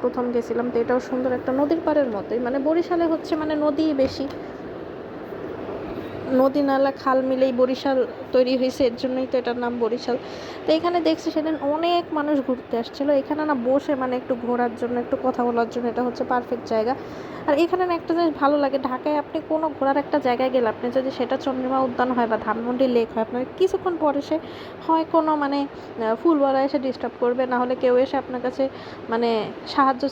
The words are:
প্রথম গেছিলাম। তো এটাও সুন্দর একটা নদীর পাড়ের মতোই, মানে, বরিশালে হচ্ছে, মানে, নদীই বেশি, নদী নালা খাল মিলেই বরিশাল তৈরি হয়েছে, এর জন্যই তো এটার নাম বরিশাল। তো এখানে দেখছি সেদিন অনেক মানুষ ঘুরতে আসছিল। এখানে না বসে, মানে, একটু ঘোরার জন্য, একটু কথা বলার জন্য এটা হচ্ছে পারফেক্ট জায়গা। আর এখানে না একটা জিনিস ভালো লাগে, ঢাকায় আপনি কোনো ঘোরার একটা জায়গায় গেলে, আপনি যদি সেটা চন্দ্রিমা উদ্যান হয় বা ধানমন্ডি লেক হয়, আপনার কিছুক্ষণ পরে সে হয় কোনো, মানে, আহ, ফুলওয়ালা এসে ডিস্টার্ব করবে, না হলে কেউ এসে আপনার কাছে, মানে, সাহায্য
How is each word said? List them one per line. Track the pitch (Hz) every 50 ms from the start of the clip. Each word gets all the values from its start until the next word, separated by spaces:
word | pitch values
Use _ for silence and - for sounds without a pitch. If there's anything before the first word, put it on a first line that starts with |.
প্রথম | - 247 240 254 247 247
গেছিলাম। | 240 240 233 - 226 240 240 247
তো | - 233 233
এটাও | - 247 254 254 -
সুন্দর | 262 254 254 262 247 247
একটা | - 269 254 269
নদীর | 294 285 330 330 -
পাড়ের | 311 302 302 277 240 214
মতোই, | 196 180 - 214 240 247
মানে, | 240 262 277 262 302
বরিশালে | 320 349 339 - 359 339 339 320 330
হচ্ছে, | 302 - - - 311
মানে, | 311 311 311 294 294
নদীই | 302 294 311 311 311 294 269 269
বেশি, | 269 - - 226 294 - - - - - - - - - - - - - - - - - - - - - - - - - - - - - - - - - - - - - - - - 262 254
নদী | 262 269 269 294
নালা | 285 277 269 269 277 277 269 -
খাল | - 269 262 262 262 262
মিলেই | 262 254 262 269 247 240
বরিশাল | 254 254 262 254 - 277 269 262 233 196 - - - -
তৈরি | - 254 254 247 262 247
হয়েছে, | 254 262 254 - 277 240
এর | 233 -
জন্যই | - 254 254 262 262 254
তো | - 254
এটার | 240 240 240 247 240
নাম | 240 240 240 233
বরিশাল। | 220 233 247 - - 220 160 - - - - - - - - -
তো | - 311 320
এখানে | 320 349 349 349 320 320
দেখছি | 320 320 - 330 -
সেদিন | 320 302 320 320 277 277 277 294
অনেক | 311 339 349 349 349 339 - 330 302
মানুষ | 285 294 302 277 254 -
ঘুরতে | 254 247 - - - 226
আসছিল। | 233 - - - 277 285 294 269
এখানে | 277 - 294 302 311 302
না | 294 247 233 247
বসে, | 262 285 277 - 294
মানে, | 262 262 254 247 254
একটু | 247 - 262 233 240
ঘোরার | 233 240 240 247 240 233 -
জন্য, | 240 233 247 240 233
একটু | - 269 - -
কথা | 254 254 - 240 240
বলার | 233 233 233 226 -
জন্য | 240 240 233 220
এটা | 240 247 247
হচ্ছে | 233 - 262 -
পারফেক্ট | 254 247 240 - 254 233 - - 226
জায়গা। | 220 220 240 269 - - - - - - - - - - -
আর | 294 285 339
এখানে | 339 359 359 370 359
না | 339 330
একটা | 339 - 330 339
জিনিস | 349 320 285 -
ভালো | 294 277 294 294 285
লাগে, | 269 262 269 262 254
ঢাকায় | 254 254 - 302 302 294 285
আপনি | - - 320 311 -
কোনো | 311 311 320 311 285
ঘোরার | - 269 269 277 285 277
একটা | - 311 294 269 254
জায়গায় | 240 240 262 262 247
গেলে, | 262 240 220 214
আপনি | - - 247 247 269
যদি | 254 269 269 -
সেটা | 247 233 262 269 -
চন্দ্রিমা | 277 262 254 254 254 269 262 262
উদ্যান | 254 247 - 247 254 254
হয় | 247 233 220
বা | 226 208 -
ধানমন্ডি | 220 214 226 233 240 247 254 269 254 240
লেক | 233 226 226 -
হয়, | 226 220 -
আপনার | - 247 262 - - -
কিছুক্ষণ | 381 381 - 370 - 370 349 320 311
পরে | 294 277 285 277 -
সে | 311 320 - - - - - - - - -
হয় | - 320 320 320 - -
কোনো, | 330 311 311 311 302 285
মানে, | 277 277 285 277
আহ, | 277 - - - - - - 226 220 226 226
ফুলওয়ালা | - 339 320 285 277 269 269 262 269 277
এসে | 294 285 254
ডিস্টার্ব | 262 247 - - 240 240 -
করবে, | 247 240 247 254 262 254
না | 254 240
হলে | 247 247 254 254 -
কেউ | 247 247 247 262
এসে | 269 - 269
আপনার | 262 - 254 247 240
কাছে, | 247 247 - 269 269 - - - - - - - -
মানে, | 226 226 240 233 226 220 202 190 - - - - -
সাহায্য | - 262 269 262 254 285 269